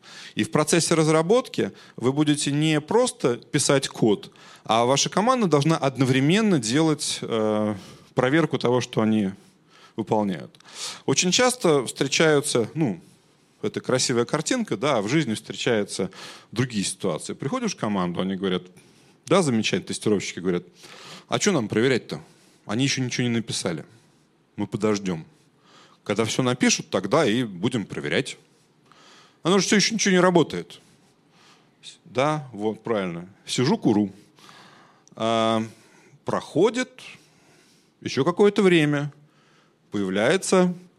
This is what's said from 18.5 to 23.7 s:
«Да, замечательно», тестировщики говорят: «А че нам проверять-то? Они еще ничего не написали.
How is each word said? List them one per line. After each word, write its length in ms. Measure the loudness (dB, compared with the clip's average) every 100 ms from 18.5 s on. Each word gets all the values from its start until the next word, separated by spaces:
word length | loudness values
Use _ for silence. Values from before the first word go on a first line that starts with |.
| -4 -6 -20 -20 _ _ _ 0
«Да, 140 | 0
замечательно», 460 | 2 0 0 -2 -4
тестировщики 520 | -6 0 -2 -2 -6
говорят: 240 | -2 -2 -4 _ -20 -20 -20 -20 -6
«А 100 | -2
че 140 | 0
нам 160 | 0 0
проверять-то? 500 | 0 2 0 -4 -14 -16 _ _ _ -8
Они 180 | -2
еще 180 | -2 -2
ничего 260 | -4 -2 -2
не 60 |
написали. 520 | -2 -4 -4 -4